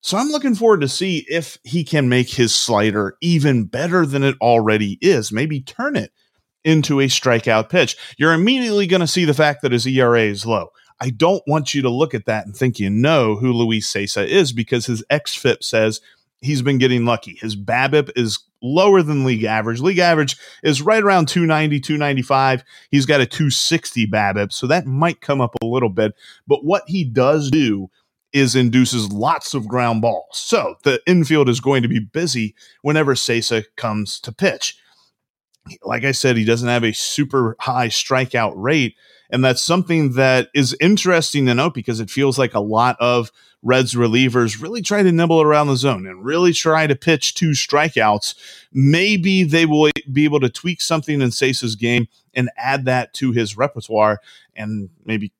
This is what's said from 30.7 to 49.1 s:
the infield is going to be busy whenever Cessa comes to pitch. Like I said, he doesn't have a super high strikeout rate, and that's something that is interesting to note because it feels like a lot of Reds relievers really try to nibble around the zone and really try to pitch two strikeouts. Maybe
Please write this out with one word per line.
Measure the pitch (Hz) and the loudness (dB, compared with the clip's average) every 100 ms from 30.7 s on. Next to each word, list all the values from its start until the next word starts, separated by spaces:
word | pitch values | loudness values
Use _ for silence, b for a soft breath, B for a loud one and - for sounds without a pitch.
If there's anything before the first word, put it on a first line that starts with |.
| 82 | -2
the | - 123 | 0 0
infield | - 180 147 156 135 | 2 2 4 2 2
is | 120 | 2
going | 131 139 | 2 0
to | 120 | 2
be | 113 | -2
busy | 104 151 170 127 110 - b b | -4 -6 -4 -4 -6 -8 b b
whenever | 143 156 143 127 | -2 0 2 0
Cessa | - 120 107 117 107 - | 0 -2 0 -4 -4 -8
comes | 113 107 101 - | -6 -6 -6 -10
to | - | -14
pitch. | 107 190 110 - - b b b _ _ _ _ _ - - | -2 -2 -2 -8 -10 b b b _ _ _ _ _ -20 -16
Like | - - | -8 -4
I | 131 | -2
said, | 135 135 120 | 0 0 0
he | |
doesn't | 110 117 123 | 2 0 0
have | 123 | -2
a | 113 | -2
super | 107 - - 143 135 117 113 | -4 -6 -4 -2 0 -2 -4
high | - 127 120 | -6 -4 -2
strikeout | - - 131 127 123 110 | -4 -2 -2 -2 -2 -4
rate, | 87 110 156 123 - b b b | -4 -2 -2 -2 -8 b b b
and | 123 | 0
that's | 131 123 | 2 0
something | - 175 175 165 147 | 0 0 2 0 0
that | 127 135 127 123 | 2 2 2 0
is | 143 127 135 | 0 0 2
interesting | 165 208 180 170 156 147 131 | 2 2 2 0 0 0 0
to | 120 | 2
note | 156 | 0
because | 135 110 113 | -2 -6 -6
it | 107 | -6
feels | - 139 123 | -2 0 2
like | 127 | 0
a | 110 | 0
lot | 104 110 123 120 | -2 2 2 2
of | 120 123 117 b b b | 0 0 -2 b b b
Reds | 113 127 127 | 0 2 2
relievers | 123 120 117 131 120 117 107 | 0 2 4 2 2 0 -2
really | 156 233 | -10 -8
try | 185 202 | -4 2
to | 190 | 4
nibble | 165 170 165 | 4 4 4
around | 151 151 147 | 4 4 2
the | 131 | 0
zone | 135 107 95 | 0 -2 -6
and | 92 | -12
really | 110 160 180 | -6 0 2
try | 165 165 160 156 | 2 0 0 0
to | |
pitch | 135 - 156 - | -2 0 0 0
two | - 170 | -2 -2
strikeouts. | 143 - 147 156 127 110 104 - - B B B | -2 0 0 0 2 2 0 -4 -12 B B B
Maybe | 135 135 160 196 | 0 2 4 2